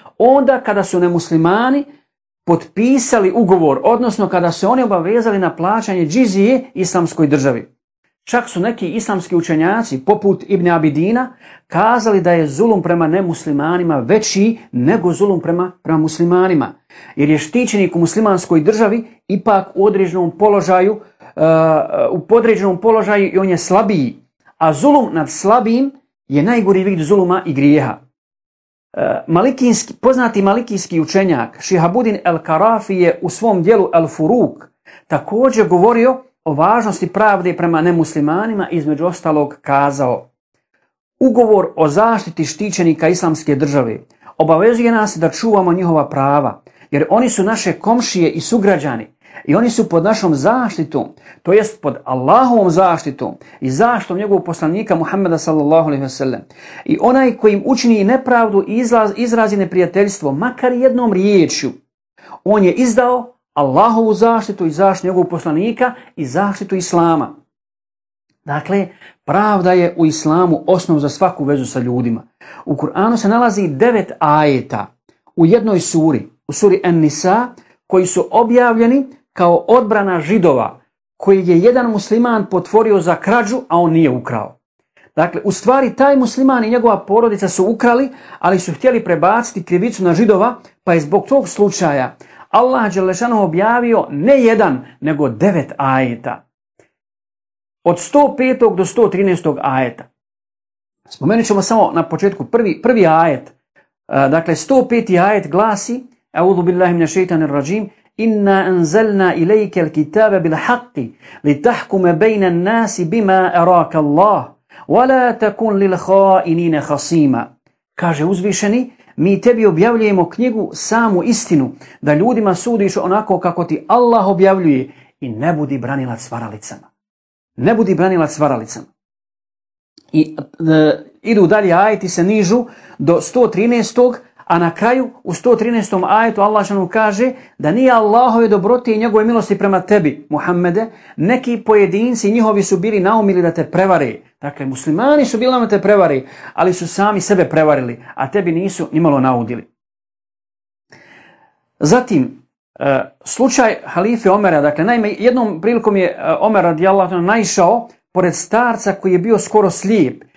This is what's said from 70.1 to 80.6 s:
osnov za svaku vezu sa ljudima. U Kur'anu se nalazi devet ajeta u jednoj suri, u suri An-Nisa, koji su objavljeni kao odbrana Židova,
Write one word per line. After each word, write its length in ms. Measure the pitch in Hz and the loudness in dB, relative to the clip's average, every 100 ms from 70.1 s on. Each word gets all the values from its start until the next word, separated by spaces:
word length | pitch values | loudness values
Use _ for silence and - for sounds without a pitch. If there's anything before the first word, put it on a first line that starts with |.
| 151 156 165 180 151 - | 0 0 2 2 0 0
osnov 320 | 180 180 151 | 0 2 0
za 100 | 143 | 0
svaku 360 | - 185 - | 0 -2 0
vezu 220 | 139 139 123 | -2 -2 -2
sa 120 | 135 | -4
ljudima. 440 | 123 123 120 117 - _ - - | -4 -2 -2 -4 -8 _ -20 -16
U 120 | - 143 | -6 -4
Kur'anu 400 | 151 - 214 233 | -4 -2 0 0
se 120 | 202 | 0
nalazi 400 | 233 240 196 180 | 2 0 0 -4
devet 440 | 135 233 226 - - | 0 0 0 -4 -4
ajeta 680 | 151 151 151 131 - 110 101 _ _ _ _ - | 0 2 2 0 -2 -8 -10 _ _ _ _ 0
u 100 | 165 | 4
jednoj 340 | 226 220 185 | 4 2 -2
suri, 480 | - 160 156 127 - _ - | 0 0 0 0 -6 _ -12
u 40 | |
suri 280 | - 202 180 | 0 2 2
An-Nisa, 640 | 180 170 156 151 180 208 147 - _ _ - | 2 2 0 0 0 0 -2 -10 _ _ -2
koji 200 | 190 180 | 0 0
su 220 | 185 - | -2 0
objavljeni 760 | 220 233 240 247 226 233 269 269 - _ | 0 4 4 4 2 2 2 -2 -12 _
kao 320 | - 175 170 - | 0 2 2 4
odbrana 520 | 240 214 214 196 175 | 2 2 0 0 -2
Židova, 600 | 151 214 170 127 | -2 2 2 2